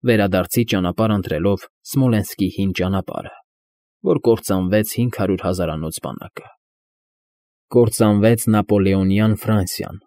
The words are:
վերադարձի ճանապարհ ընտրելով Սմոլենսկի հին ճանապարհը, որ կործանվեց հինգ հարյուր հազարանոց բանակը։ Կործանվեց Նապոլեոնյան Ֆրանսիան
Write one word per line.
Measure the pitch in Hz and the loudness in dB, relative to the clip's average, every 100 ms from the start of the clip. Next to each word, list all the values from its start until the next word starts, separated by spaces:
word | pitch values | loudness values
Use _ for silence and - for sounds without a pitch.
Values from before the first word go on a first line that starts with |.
վերադարձի | 123 110 101 92 - - | 2 2 2 0 0 -2
ճանապարհ | 117 113 90 87 110 | 0 0 -2 0 0
ընտրելով | 104 92 76 90 98 - _ | 0 -2 -2 -2 -2 -6 _
Սմոլենսկի | - 139 131 110 101 - 95 | -6 0 2 2 -2 -4 -4
հին | - 98 | -2 -4
ճանապարհը, | 92 90 95 - 50 - - _ _ _ _ _ _ | -2 -2 -2 -4 -10 -12 -18 _ _ _ _ _ _
որ | - 87 | -2 0
կործանվեց | - 113 - 95 92 104 104 | 2 0 0 -2 0 0 -2
հինգ | - 120 - | -2 -4 -2
հարյուր | 98 92 | -2 -2
հազարանոց | 95 92 85 78 80 - | -2 -2 -4 -4 -8 -8
բանակը։ | - - - - - _ _ _ _ _ _ _ _ _ _ _ _ | -12 -12 -16 -18 -20 _ _ _ _ _ _ _ _ _ _ _ _
Կործանվեց | 120 113 - 110 104 110 117 - | 4 4 4 2 4 4 2 2
Նապոլեոնյան | 107 101 104 95 95 95 98 110 104 | 0 2 2 2 2 2 2 2 0
Ֆրանսիան | - 107 90 - - 98 | 0 0 0 -6 -10 -12